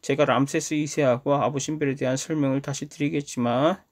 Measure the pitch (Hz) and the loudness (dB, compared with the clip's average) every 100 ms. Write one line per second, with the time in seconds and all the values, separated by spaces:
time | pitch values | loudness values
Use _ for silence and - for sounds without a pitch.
0 | - 139 139 123 139 165 - 151 147 - | -2 2 4 4 2 0 -2 -2 -2 0
1 | 139 120 143 143 113 143 147 156 143 131 | 2 2 2 2 2 -2 -4 -2 -2 0
2 | 131 135 - 156 139 135 139 139 147 - | -2 -2 -2 0 0 0 -2 -6 -8 -4
3 | 147 160 143 - 120 120 156 190 _ | -2 -2 -4 -2 0 2 2 0 _